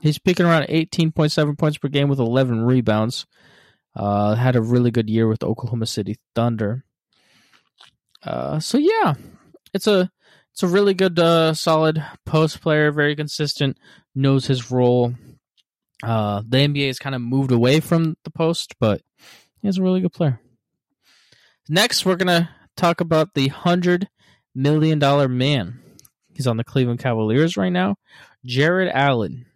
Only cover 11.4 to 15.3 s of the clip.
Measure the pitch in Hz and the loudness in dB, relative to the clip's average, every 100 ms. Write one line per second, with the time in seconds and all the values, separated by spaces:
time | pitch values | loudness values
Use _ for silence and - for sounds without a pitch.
11.4 | 160 156 175 156 156 156 147 - - 156 | 2 0 0 2 2 0 -6 -14 -2 0
12.4 | 160 - 160 151 151 147 147 147 151 - | 0 -2 -2 2 2 2 0 -2 -6 -6
13.4 | 147 - 139 - _ - _ 135 135 135 | -6 -2 -4 -4 _ -20 _ -2 2 2
14.4 | 135 131 - 127 123 123 120 120 - | 0 -4 -2 0 2 4 0 -4 -16